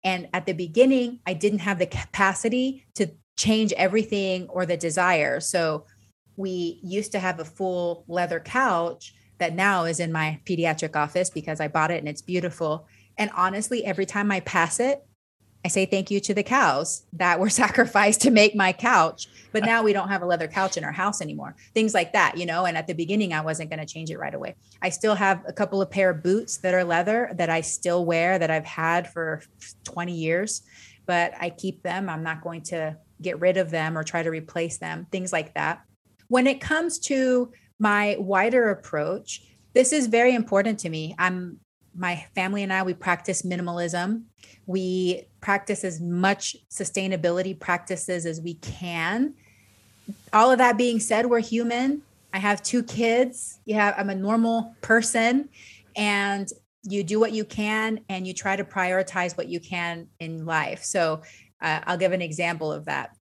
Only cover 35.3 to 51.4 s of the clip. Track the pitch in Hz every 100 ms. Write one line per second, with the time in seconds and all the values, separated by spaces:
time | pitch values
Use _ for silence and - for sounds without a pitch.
35.3 | 165 156 156 151 170 _ _ _ _ _
36.3 | 247 262 269 - 320 339 - - 269 262
37.3 | 254 247 - _ _ 214 208 208 202 196
38.3 | 196 220 247 226 196 - 156 151 190 -
39.3 | - _ _ _ 247 262 302 240 233 247
40.3 | 247 226 196 208 208 170 160 156 - 185
41.3 | 185 180 - _ _ _ 175 180 175 -
42.3 | - 185 202 196 190 185 180 185 175 -
43.3 | 175 180 175 175 175 175 175 185 226 226
44.3 | _ - - - 190 185 185 180 180 -
45.3 | _ - 196 196 196 190 160 175 175 190
46.3 | 202 - - _ - 196 - 190 185 170
47.3 | 175 185 190 - 175 - 180 - 180 165
48.3 | 160 165 165 - - 180 170 165 220 294
49.3 | - _ _ _ _ _ _ - 202 -
50.3 | 214 247 254 247 220 247 226 - 220 240
51.3 | 240